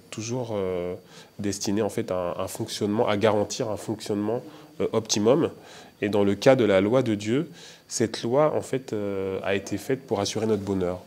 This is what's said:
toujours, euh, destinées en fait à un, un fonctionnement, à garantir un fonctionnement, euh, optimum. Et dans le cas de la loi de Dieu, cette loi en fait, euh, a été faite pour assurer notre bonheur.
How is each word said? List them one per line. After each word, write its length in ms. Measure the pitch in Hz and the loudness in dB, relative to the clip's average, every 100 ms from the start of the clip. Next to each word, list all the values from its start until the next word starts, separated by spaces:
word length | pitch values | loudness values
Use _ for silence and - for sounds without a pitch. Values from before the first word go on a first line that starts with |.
| - | -10
toujours, 400 | - 110 127 113 | -10 -6 -6 -4
euh, 420 | 107 92 90 87 92 - - - - | -4 -2 -2 -4 -8 -12 -20 -18 -6
destinées 440 | 101 95 - 101 | -4 -2 -2 0
en 60 | 101 | 0
fait 220 | 117 101 | -2 -2
à 240 | 92 87 90 | -2 -2 -4
un, 60 | |
un 40 | 95 | -6
fonctionnement, 600 | - 113 - 104 107 117 | -6 -6 -2 0 2 2
à 80 | 101 | 4
garantir 540 | 107 104 101 - 117 | 4 4 0 -2 -4
un 60 | 98 | -4
fonctionnement, 640 | - 104 - 104 104 120 - - - - | -6 -6 -4 -2 -2 -4 -6 -18 -12 -4
euh, 80 | 98 | -2
optimum. 580 | 113 110 107 107 151 107 - - - - - | -2 0 2 4 4 2 -4 -20 -20 -16 -4
Et 80 | 107 | 0
dans 160 | 101 | 2
le 100 | 101 | 2
cas 220 | 101 135 131 | 4 6 6
de 80 | |
la 160 | 107 95 | 6 6
loi 220 | 101 131 | 6 2
de 120 | 117 | 2
Dieu, 360 | 104 104 127 170 - - - - | 0 0 -2 -2 -10 -20 -20 -8
cette 340 | - 110 - | -2 -2 -2
loi 320 | 117 135 151 | 0 2 2
en 60 | 110 | 0
fait, 320 | - 135 - | -2 -6 -4
euh, 480 | 107 101 98 95 95 | -6 -4 -4 -4 -4
a 120 | - | -2
été 240 | 101 98 98 | -2 -2 -6
faite 280 | - - - | -4 -4 -2
pour 140 | 101 | -2
assurer 260 | 101 110 110 | 0 0 0
notre 160 | 104 | 0
bonheur. 380 | 98 98 87 90 | 0 -2 -2 -4